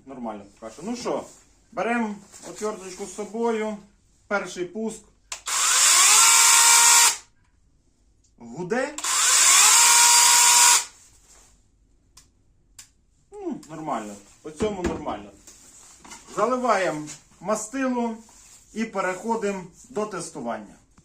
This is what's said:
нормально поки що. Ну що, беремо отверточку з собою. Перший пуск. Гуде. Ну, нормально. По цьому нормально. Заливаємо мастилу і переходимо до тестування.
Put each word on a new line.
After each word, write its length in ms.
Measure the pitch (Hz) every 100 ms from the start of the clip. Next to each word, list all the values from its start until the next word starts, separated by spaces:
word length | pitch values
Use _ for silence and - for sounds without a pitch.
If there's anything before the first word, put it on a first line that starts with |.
| 131
нормально 380 | 127 117 104 101 _
поки 140 | 113
що. 100 | -
Ну 120 | 185 240
що, 280 | 208 135 - - _ _ _
беремо 420 | - 214 240 220 202 - - -
отверточку 580 | - 214 208 190 180 202
з 80 |
собою. 640 | - 202 220 233 220 220 208 - _ _ _ _
Перший 380 | 202 185 185
пуск. 360 | 175 214 220 - _ _ _ - - - - - - - - - - - - - 466 466 466 466 453 - - _ _ _ _ _ _ _ _ _ _ _
Гуде. 560 | 117 127 175 233 277 302 - - - - - - - - 466 466 480 960 960 480 480 960 960 988 - - _ _ _ - _ _ _ _ _ _ _ - _ _ _ _ _ - - _ _ _ _
Ну, 280 | 403 370 - -
нормально. 440 | 156 151 120 104 101 - _
По 80 | 156
цьому 320 | - 214 196
нормально. 480 | 170 147 127 107 101 - - - - - - - - - - -
Заливаємо 720 | 220 254 240 196 175 151 151 - _ _
мастилу 760 | 180 214 - 269 262 240 233 220 - - - - _
і 100 | 202
переходимо 800 | 220 196 185 180 226 233 202 190 170 - -
до 160 | 202 214
тестування. 680 | 180 - 156 120 110 104 - _ _